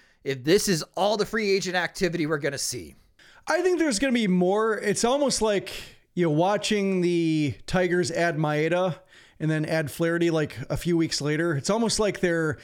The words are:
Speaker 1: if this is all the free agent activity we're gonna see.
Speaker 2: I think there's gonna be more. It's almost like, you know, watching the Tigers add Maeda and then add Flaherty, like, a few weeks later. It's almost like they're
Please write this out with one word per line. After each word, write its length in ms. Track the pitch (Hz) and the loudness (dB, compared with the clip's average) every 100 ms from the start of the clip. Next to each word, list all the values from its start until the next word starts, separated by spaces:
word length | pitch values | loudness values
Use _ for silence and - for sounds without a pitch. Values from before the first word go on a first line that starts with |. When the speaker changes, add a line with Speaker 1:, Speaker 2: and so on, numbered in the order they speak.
| _ _ | _ _
Speaker 1:
if 180 | 139 135 | -6 -2
this 220 | 127 202 208 | 2 4 4
is 160 | 165 151 - | 0 -2 -2
all 220 | 196 214 | 0 0
the 80 | 208 | -2
free 240 | 220 208 | -2 0
agent 260 | 190 180 180 | 0 0 -2
activity 500 | 165 - 185 165 151 | -4 -2 -2 0 -2
we're 120 | 156 | -2
gonna 180 | 147 139 | -2 -4
see. 400 | - 123 - - _ _ - - - | -6 -8 -12 -20 _ _ -20 -10 -2
Speaker 2:
I 140 | 320 | 0
think 180 | 359 349 | 2 2
there's 200 | 320 202 | 2 2
gonna 140 | 277 | 0
be 160 | 247 214 | 2 2
more. 500 | 180 180 202 220 208 | 2 2 2 0 0
It's 260 | 208 190 | -2 0
almost 380 | 226 277 277 - | 2 2 0 2
like, 280 | 220 202 - - - - _ | 0 0 -4 -10 -16 -20 _
you 100 | - | 0
know, 80 | 170 | 2
watching 680 | 151 180 208 208 208 196 190 | 2 2 0 0 0 0 0
the 520 | 175 170 165 156 147 - - | 2 2 2 0 0 -4 -2
Tigers 440 | 185 185 180 170 | 0 2 2 0
add 280 | 165 170 151 | 0 0 0
Maeda 600 | 151 151 160 175 185 151 - - - - | -2 0 0 0 0 -4 -12 -20 -20 -6
and 80 | 156 | -2
then 160 | 156 | -2
add 240 | 156 160 151 | 0 -2 -4
Flaherty, 420 | - 165 170 170 | -2 -2 2 2
like, 280 | 160 151 - - | 2 -2 -6 -8
a 80 | 143 | -6
few 200 | 165 170 | 0 0
weeks 240 | 160 - | 0 -2
later. 360 | 143 151 175 143 | -2 0 0 -2
It's 140 | 127 | 0
almost 300 | 208 226 - | 0 0 0
like 180 | 208 - | 0 0
they're 400 | 180 170 156 - | 0 0 -2 -4